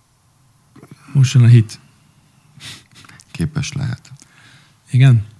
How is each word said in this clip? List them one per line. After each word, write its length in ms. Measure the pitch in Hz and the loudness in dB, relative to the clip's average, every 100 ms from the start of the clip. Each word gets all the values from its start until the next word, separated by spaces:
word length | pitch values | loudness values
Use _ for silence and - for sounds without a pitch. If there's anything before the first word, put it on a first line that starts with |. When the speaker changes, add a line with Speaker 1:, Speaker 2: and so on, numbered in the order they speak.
| _ _ _ _ _ _ _ _ - - _ | _ _ _ _ _ _ _ _ -20 -20 _
Speaker 1:
Most 200 | 143 127 | -4 -2
jön 100 | 131 | 2
a 40 | 117 | 4
hit. 320 | 120 104 - _ _ _ _ _ _ _ _ - - _ - - - _ | 4 2 -8 _ _ _ _ _ _ _ _ -20 -20 _ -20 -20 -20 _
Speaker 2:
Képes 400 | - 151 156 147 | -10 -10 -8 -12
lehet. 380 | - 123 120 _ - _ _ _ _ _ _ _ | -10 -10 -12 _ -20 _ _ _ _ _ _ _
Speaker 1:
Igen? 340 | 127 135 117 101 _ | 0 2 2 -2 _